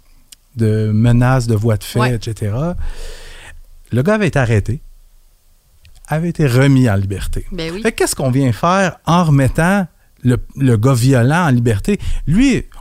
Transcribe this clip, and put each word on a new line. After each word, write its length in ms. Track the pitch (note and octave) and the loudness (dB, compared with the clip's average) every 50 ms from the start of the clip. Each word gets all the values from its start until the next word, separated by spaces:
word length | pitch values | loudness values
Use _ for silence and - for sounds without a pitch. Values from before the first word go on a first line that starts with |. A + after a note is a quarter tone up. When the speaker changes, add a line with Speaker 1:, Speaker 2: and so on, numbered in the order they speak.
| _ _ _ _ _ - - _ _ _ - | _ _ _ _ _ -20 -20 _ _ _ -6
Speaker 1:
de 340 | A#2 A2+ G#2+ G#2+ A2 A2 G#2+ G#2+ | -2 0 0 0 0 0 0 2
menaces 540 | G#2+ A#2 A#2+ A2+ A#2+ B2 B2 C3 C3 A#2+ | 2 4 4 4 4 4 4 2 2 2
de 80 | A2+ A2+ | 0 0
voies 220 | G#2 G#2+ A#2 G#2+ | 0 0 0 0
de 80 | G#2 - | -2 -4
fait, 160 | - - A#2+ | -6 -2 -2
Speaker 2:
Ouais. 140 | A#2 B2+ B2 | 0 0 -2
Speaker 1:
et 40 | A2+ | -4
cetera. 540 | - A#2 G#2+ - A2 G2+ G2+ B2+ D3+ E3+ F3+ - - - - - - - - - - - - - - - - - - - - - - - - | -6 -8 -8 -6 -6 -4 -4 -4 -4 -4 -4 -4 -4 -6 -6 -6 -10 -12 -14 -16 -18 -20 -20 -20 -20 -20 -20 -20 -20 -20 -20 -20 -12 -6 -2
Le 100 | A#2 C3+ | -2 0
gars 120 | F#3+ G#3+ | 0 0
avait 120 | A3 G#3 D3+ | 0 0 0
été 100 | - C#3+ | 0 0
arrêté, 400 | B2+ A2 A#2+ G#2 - - A2 D3 - - - - - - _ - _ _ _ _ _ _ _ _ _ _ _ _ _ - - - - | 0 2 0 0 0 -2 -6 -8 -8 -16 -20 -20 -20 -20 _ -20 _ _ _ _ _ _ _ _ _ _ _ _ _ -20 -20 -20 -10
avait 220 | - D3+ D#3 E3 F3 | -6 -4 -4 -4 -4
été 160 | E3 - D#3 | -2 0 0
remis 420 | C3+ A#2+ B2+ C#3 C#3 C3+ C3 B2+ A#2 | 2 2 4 4 4 4 4 4 4
en 60 | G2 | 2
liberté. 500 | G2 G2 G2 G2 F#2+ - - - - - - - | 0 0 -2 -4 -6 -6 -4 -4 -6 -6 -8 -8
Speaker 2:
Ben 200 | F3 D#3+ E3 E3+ | -8 -8 -8 -6
oui. 80 | G3 A3+ | -4 -4
Speaker 1:
Fait 100 | E4 E4+ | -4 -2
que 60 | - | -2
qu'est-ce 160 | - - - | -2 -4 -2
qu'on 140 | - D3 C3 | -4 -2 -2
vient 220 | B2 C3+ C#3 B2+ A2 | 0 0 0 0 0
faire 440 | - - E3 F#3 G3 G3 F3 - - - | 0 0 0 2 2 2 0 -2 -4 -2
en 180 | - E3 F3+ F3+ | 0 2 2 2
remettant 600 | D#3 C#3+ C#3 C3+ A#2+ - - D#3+ F3 G3 G3+ F#3 - _ _ _ _ _ _ - | 4 2 2 2 2 0 0 0 0 0 0 -2 -4 _ _ _ _ _ _ -2
le, 160 | B2 B2 A2+ - - - | 0 0 0 -2 -8 -8
le 200 | - C#3 C3 A#2+ | -2 0 2 2
gars 180 | G#2 G#2+ C3+ C#3 | 2 2 2 2
violent 520 | A#2 A#2 C3 C#3 A#2+ A2+ C3 D3+ F3 F3+ | 2 2 2 4 4 2 2 2 2 2
en 40 | D#3 | 2
liberté ? 480 | B2+ A#2+ A#2+ B2 A2 G2+ - - G#3 F#3 - - - - - | 2 2 2 0 0 0 0 -2 -4 -2 -2 -2 -2 -2 -2
Lui, 380 | - D3+ G#3 C4+ C#4 A#3 C3 - - - - | 0 0 2 2 2 2 0 -4 -8 -14 -10